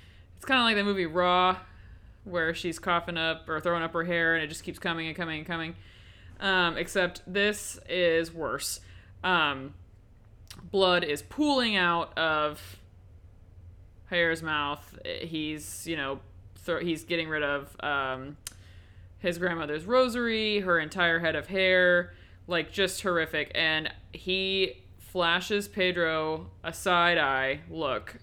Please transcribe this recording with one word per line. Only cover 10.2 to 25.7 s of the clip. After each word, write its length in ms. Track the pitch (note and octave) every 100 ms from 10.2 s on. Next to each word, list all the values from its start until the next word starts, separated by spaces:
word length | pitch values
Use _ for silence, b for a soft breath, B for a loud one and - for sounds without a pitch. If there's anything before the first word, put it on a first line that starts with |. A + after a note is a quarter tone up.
| - - - - F3
blood 340 | G3 F#3 F3
is 180 | E3 D3
pooling 540 | - - D4+ C4+ A#3 G3+
out 400 | F3 E3+ - -
of 600 | D#3+ D#3 D3+ D3 - - - - - - - - - - - - - - -
Jair's 320 | F3 E3+ E3
mouth. 560 | D#3+ D3+ C#3+ D3 - -
He's, 800 | - - E3+ D#3+ D3+ D#3 - - E3
you 100 | D#3+
know, 240 | C3+ C#3 - - - -
thro-, 240 | - D#3+
he's 240 | F3 D#3
getting 240 | - E3+ D#3+
rid 140 | D#3
of, 340 | C#3+ C#3+ C#3 -
um, 560 | D3 C#3 C3 C3 C3+ C#3+ B B B B B B B -
his 200 | F3+ E3+
grandmother's 460 | F3+ E3 D3 D3+
rosary, 760 | F3+ B3+ B3+ A#3+ A#3 A3 G#3+ G#3
her 180 | F#3 E3+
entire 420 | D#3 F#3+ E3+ E3
head 160 | E3+ D3+
of 100 | D3+
hair, 680 | F#3+ F#3 F#3 F3+ F3 F3 B B B -
like, 260 | E3+ E3+
just 300 | - F#3 -
horrific. 480 | G3 E3+ D#3 D#3 D3
And 380 | - D#3+ D#3 D#3 - -
he 720 | - F#3 F#3+ F#3+ F#3+ F#3 - - -
flashes 680 | - F3+ E3+ F3 F3+ G3+
Pedro 840 | G3+